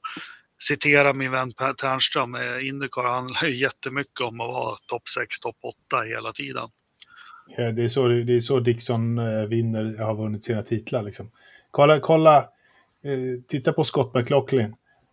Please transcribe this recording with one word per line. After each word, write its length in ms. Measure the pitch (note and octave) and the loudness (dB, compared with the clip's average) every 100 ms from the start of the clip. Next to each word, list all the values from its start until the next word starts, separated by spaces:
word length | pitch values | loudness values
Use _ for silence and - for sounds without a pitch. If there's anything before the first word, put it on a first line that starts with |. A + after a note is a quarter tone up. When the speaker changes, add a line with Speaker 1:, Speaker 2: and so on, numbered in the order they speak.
| - - - - _ - | -12 -14 -16 -20 _ -8
Speaker 1:
citera 540 | - - D3+ C#3+ C#3+ | -4 0 4 4 4
min 180 | C3+ C3 | 2 -2
vän 220 | C3 B2+ | -2 -4
Per 200 | - C3 | -4 -4
Ternström, 600 | B2+ C3+ C3 - D3+ B2 B2 | -2 -2 -2 0 -2 -4 -4
eh, 320 | B2 B2+ C3+ | -6 -6 -6
Indycar 360 | C#3 C3+ C3 | -6 -6 -2
handlar 400 | B2 B2 B2+ A#2+ | -2 -2 -4 -4
ju 120 | D#3+ B2 | -2 0
jättemycket 640 | C3 - C3+ C3+ C#3 - | -2 -4 -8 -8 -8 -6
om 200 | B2 A#2 | -6 -6
att 60 | A#2 | -6
vara 300 | B2+ A#2+ G#2+ - | -4 -6 -8 -8
topp 200 | A#2+ - | -8 -6
sex, 320 | - A#2+ - | -8 -6 -8
topp 180 | A#2+ - | -10 -10
åtta 400 | A#2+ - - C3 | -14 -14 -4 -4
hela 320 | A2+ A2+ A2 | -2 -6 -8
tiden. 360 | A2 C#3 B2+ A2+ _ _ _ - - - - - | -10 -10 -8 -10 _ _ _ -20 -20 -20 -20 -12
Speaker 2:
Ja, 240 | - A#2 | -4 -2
det 120 | A2+ | 0
är 60 | A#2+ | 0
så, 180 | C3+ B2 | 2 4
det 260 | A#2+ A#2+ A#2+ | 4 4 2
är 60 | |
så 180 | A#2 C3+ | 2 2
Dixon, 600 | A#2+ A#2 - A#2 A#2 A#2 | 2 0 0 0 0 0
eh, 260 | A2+ A2 G#2+ | -2 -2 0
vinner, 580 | A#2 A#2 A2 A2 A2 | 0 0 0 -4 -4
har 120 | A2 G#2+ | -4 -2
vunnit 280 | A2 G#2 | -4 -4
sina 200 | - A2 | -4 -4
titlar, 400 | - A2+ - B2+ | -2 -4 -2 -4
liksom. 280 | G#2 - G#2+ _ _ - _ | -4 -10 -16 _ _ -20 _
Kolla, 280 | - C#3+ D3+ | 4 6 6
kolla, 380 | D#3 D#3+ D#3 D3 - _ _ _ _ _ | 6 6 8 8 6 _ _ _ _ _
eh, 400 | C#3+ C3 B2+ B2 - | -6 -4 -4 -6 -4
titta 260 | C#3+ D#3 | -2 0
på 100 | D3+ | 2
Scott 300 | D3 D3 A#2+ | 2 0 0
McLaughlin 600 | B2 A#2+ C#3 C3 - A2 A2+ _ _ _ | 0 2 2 2 0 0 -6 _ _ _